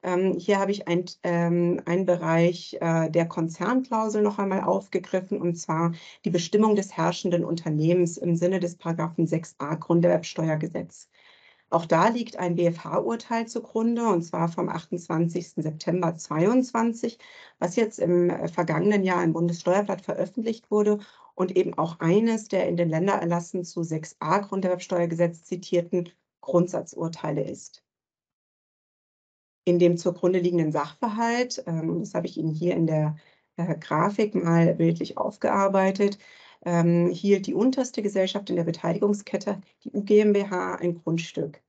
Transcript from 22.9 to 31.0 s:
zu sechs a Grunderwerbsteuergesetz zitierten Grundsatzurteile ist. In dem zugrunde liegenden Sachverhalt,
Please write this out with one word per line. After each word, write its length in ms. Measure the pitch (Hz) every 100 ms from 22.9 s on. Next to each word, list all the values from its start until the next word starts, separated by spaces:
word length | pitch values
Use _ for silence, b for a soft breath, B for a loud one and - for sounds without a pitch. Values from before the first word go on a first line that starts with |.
| 160 190 202 170 170 170 185
zu 200 | 175 -
sechs 340 | 165 160 156 -
a 200 | 156 190
Grunderwerbsteuergesetz 1080 | 202 196 185 180 - 180 170 165 170 170 -
zitierten 640 | 180 185 175 175 180 170 _ _ _
Grundsatzurteile 1000 | - 175 175 175 170 - 165 165 156 151
ist. 420 | - 135 - - _ _ _ _ _ _ _ _ _ _ _ _ _ _ _ _ _ _
In 160 | - 175
dem 160 | 175 170
zugrunde 440 | 185 175 180 185
liegenden 340 | 175 175 156
Sachverhalt, 920 | 147 147 -